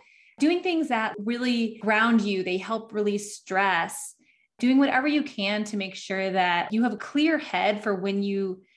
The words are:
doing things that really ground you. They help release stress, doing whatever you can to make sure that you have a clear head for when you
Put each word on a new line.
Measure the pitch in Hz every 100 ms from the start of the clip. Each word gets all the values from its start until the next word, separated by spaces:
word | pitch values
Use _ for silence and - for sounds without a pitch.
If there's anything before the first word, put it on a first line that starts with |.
| - _ _ -
doing | 285 349
things | 359 330 294
that | 233 220 214
really | 208 240 247 240 226 -
ground | 202 214 233 226
you. | 202 190
They | 180 180
help | 185 226 220
release | 208 208 202 202 -
stress, | - 190 196 175 196 - - - _ _ _ -
doing | 240 262
whatever | 277 254 294
you | 294
can | 294 - 196 208
to | 208 208
make | 190 190
sure | - 190 190
that | 185 180 175 -
you | 220
have | 240
a | 214
clear | - 285 311 311
head | - 180 190 208
for | 208 190
when | 196 196
you | 202 196 196 185 _